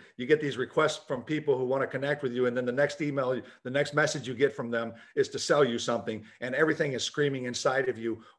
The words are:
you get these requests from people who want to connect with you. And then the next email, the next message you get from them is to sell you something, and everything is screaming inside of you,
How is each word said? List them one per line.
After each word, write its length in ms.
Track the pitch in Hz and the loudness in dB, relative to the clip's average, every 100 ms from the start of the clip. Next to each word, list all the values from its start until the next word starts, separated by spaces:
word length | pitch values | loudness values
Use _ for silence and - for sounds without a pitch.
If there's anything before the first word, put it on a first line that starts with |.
| - - | -16 -6
you 100 | 123 | 2
get 120 | 151 | 2
these 160 | 151 117 | 2 -4
requests 480 | 127 - 151 - - | -4 2 2 0 -6
from 160 | 135 | -8
people 340 | 117 156 151 127 | -4 -4 2 2
who 80 | 127 | 2
want 160 | 135 | 0
to 60 | 131 | 0
connect 340 | 135 139 143 | -2 -2 -2
with 100 | 135 | -2
you. 140 | 120 123 | 0 0
And 100 | 120 | 0
then 100 | 123 | -2
the 60 | |
next 300 | 123 143 - | 2 0 0
email, 400 | 147 139 127 127 - - | -4 -2 0 -2 -4 -14
the 80 | 127 | -4
next 240 | 135 147 147 | -2 0 2
message 320 | 151 151 117 | 2 0 -6
you 80 | 117 | 2
get 200 | 135 - | 2 2
from 140 | 120 | -4
them 240 | 117 117 113 - - | -2 -4 -8 -8 -2
is 140 | 131 | 0
to 100 | 131 | 0
sell 240 | - 151 | 2 4
you 160 | 135 117 | 4 2
something, 440 | - 117 101 110 - - | 0 -2 -2 -8 -8 -10
and 120 | 123 | -4
everything 400 | 127 156 151 151 | 2 2 2 -2
is 100 | 127 | -2
screaming 420 | - - 143 135 123 | -4 0 0 0 -6
inside 440 | 120 143 131 131 | -2 0 0 0
of 80 | 113 | -2
you, 240 | 113 110 - | -4 -6 -10